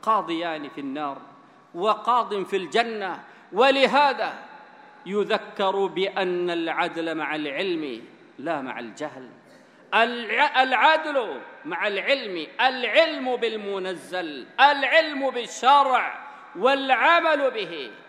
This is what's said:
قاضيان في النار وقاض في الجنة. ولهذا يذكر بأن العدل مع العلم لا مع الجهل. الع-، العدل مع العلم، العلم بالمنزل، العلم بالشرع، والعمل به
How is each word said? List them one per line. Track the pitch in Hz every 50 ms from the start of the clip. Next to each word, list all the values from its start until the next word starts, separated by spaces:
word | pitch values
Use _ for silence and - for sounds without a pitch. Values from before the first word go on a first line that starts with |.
| -
قاضيان | 214 220 214 175 160 170 160 170 170 160 156 147 139
في | - -
النار | 139 139 131 147 151 143 139 135 - - - - - - _ - _ _ _
وقاض | 170 185 220 208 214 220 - 240 247 226 180 202 202 185
في | - 196
الجنة. | 196 185 156 139 226 240 233 226 214 202 185 165 135 - - - - - _ -
ولهذا | 185 240 277 277 277 269 240 202 277 294 277 262 220 214 170 131 - - - - - - - - - - - - - -
يذكر | 175 190 208 202 170 220 196 202 - - - 202 190 185 196 196
بأن | 190 160 185 185 190 190 - 190 185 180 175 175 175
العدل | 170 170 165 165 151 147 170 175 - 160 165 165 160
مع | 160 151 139 151
العلم | 156 151 147 135 147 190 196 175 165 156 143 120 110 123 - - - - - _ -
لا | 127 160 165 143 135
مع | 131 110 113
الجهل. | 123 113 104 - 147 151 127 131 131 117 - - _ _ - - _ _ _ _ _ _ -
الع-، | 208 226 240 240 240 233 208 214 240 285 294 - 254 262
العدل | 262 262 220 233 302 320 311 311 311 294 277 233 196 147 123 107 - - - -
مع | 143 175 170 190
العلم، | 208 208 196 175 202 277 277 254 214 185 170 151 - - -
العلم | 233 262 254 254 240 226 208 262 330 320 311 285 262 254 254
بالمنزل، | 233 226 226 220 214 208 202 202 196 190 185 190 160 - - 170 180 175 165 147 135 110 - - -
العلم | 254 285 294 277 269 254 262 330 320 311 302 269 269 269
بالشرع، | 254 247 233 - - - - 247 285 285 277 269 254 233 190 151 - - - - - - - - - 175
والعمل | 190 254 277 277 269 269 254 196 - 302 339 339 330 330 311 285 277 262
به | - 220 202 165 170 156 135 113 101 - -